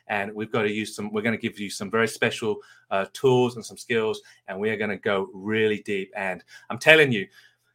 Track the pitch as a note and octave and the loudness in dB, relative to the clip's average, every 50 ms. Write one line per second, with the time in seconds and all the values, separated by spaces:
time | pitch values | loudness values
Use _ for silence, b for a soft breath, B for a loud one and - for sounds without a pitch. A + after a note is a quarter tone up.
0 | B - G#2+ G2+ G2 G#2+ G#2+ G#2+ A2 A2 - A#2 G#2 G#2+ G#2 G#2+ G#2+ G#2 - - | B -4 -4 -4 -2 -4 -6 -6 -6 -2 0 0 0 0 0 -2 -4 -6 -6 -8
1 | G#2 G#2+ G#2+ G#2+ G#2 A#2 A2 G#2 - A2 - G#2 G#2 F#2+ - - G#2+ F#2+ G2+ A2+ | -8 -6 -4 -2 -2 0 -2 -2 -4 -6 -6 -6 -8 -8 -8 -8 -6 -2 0 2
2 | A2+ A2 - - B2+ A2+ - - A#2+ G#2+ G#2 G2+ B B B B B B G#2+ G2 | 2 2 0 0 0 -2 0 -2 -4 -4 -4 -4 B B B B B B -2 -2
3 | G2 - - - - C3 B2+ B2 B2 A#2+ A#2+ A2+ G2+ - G2 - - - A#2+ A2+ | -2 -4 -6 2 4 6 6 6 4 2 0 -6 -12 -14 -16 -16 -8 -2 -2 0
4 | A2 A2 G#2 - b b b b b - F#2+ F#2+ G#2 A2 A2 G2+ G#2+ G#2 G2 F2+ | 0 0 -2 -4 b b b b b -10 -6 -4 -2 -2 -2 -2 -2 -4 -4 -4
5 | - A2 G2+ F#2+ F#2+ - G2+ F#2+ F#2+ G#2+ G#2+ A2 A2 G#2+ G#2 G2+ - - G2+ G2 | -2 0 0 0 -2 -4 -8 -10 -6 -2 0 2 2 2 2 0 -4 -6 -6 -6
6 | F#2+ - - G2+ G2 F#2+ F2+ F2 - B B B B B - - - D3+ D#3+ D#3 | -6 -8 -8 -6 -6 -6 -6 -8 -12 B B B B B -10 2 6 8 8 8
7 | D3+ C3+ A#2 G2+ F#2+ b b b b b b b b b | 8 6 4 0 -2 b b b b b b b b b